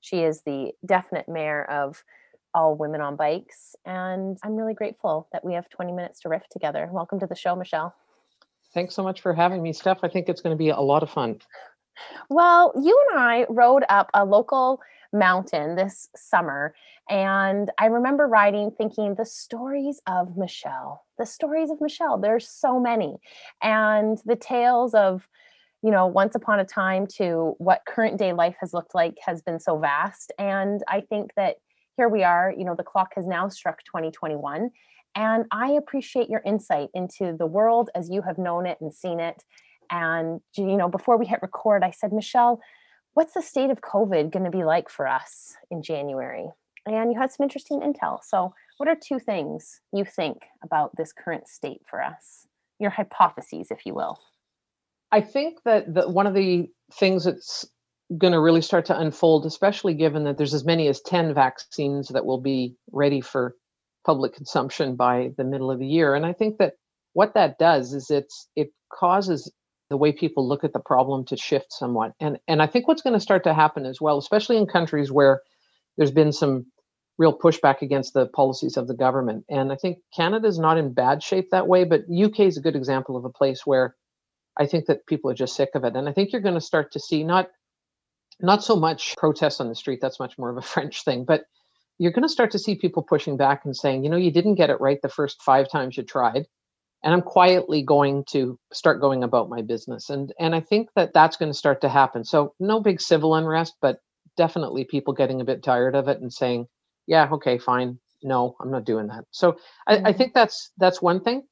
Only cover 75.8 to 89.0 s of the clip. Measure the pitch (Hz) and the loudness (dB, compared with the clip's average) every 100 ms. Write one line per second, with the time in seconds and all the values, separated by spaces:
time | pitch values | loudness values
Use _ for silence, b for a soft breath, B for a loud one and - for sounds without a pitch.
75.8 | _ - 151 135 151 147 147 131 123 _ | _ 0 2 4 4 2 0 0 -4 _
76.8 | _ _ _ _ 160 151 170 160 143 135 | _ _ _ _ 4 6 2 4 4 2
77.8 | 139 139 131 139 123 - 135 131 127 127 | 0 -2 0 0 0 2 0 0 -4 -4
78.8 | 123 120 127 131 123 107 - 143 135 139 | -4 0 0 0 -2 -6 -6 -4 -2 -2
79.8 | 185 175 _ - 170 214 220 175 160 160 | -6 -6 _ -4 -2 0 0 2 2 2
80.8 | 147 123 123 147 - 190 185 185 180 185 | 0 0 0 0 0 -4 0 0 4 4
81.8 | 175 160 - 175 208 214 202 151 151 147 | 4 2 2 2 2 4 2 2 -2 -2
82.8 | 131 135 135 127 127 - 139 127 - 131 | -2 -4 -4 -8 -8 0 0 0 0 2
83.8 | 127 _ _ _ _ _ _ - 147 170 | 2 _ _ _ _ _ _ -4 0 0
84.8 | 156 156 _ 156 135 120 127 - 135 143 | 0 -2 _ -4 -4 -4 -6 -2 -2 0
85.8 | 127 120 143 143 202 240 202 175 156 165 | -2 -2 -4 0 0 0 0 -2 0 -2
86.8 | 147 160 - 156 156 180 185 _ _ _ | -2 -6 -4 -2 2 0 0 _ _ _
87.8 | _ _ _ _ _ _ 180 208 208 208 | _ _ _ _ _ _ 2 2 4 2
88.8 | 160 156 | 2 0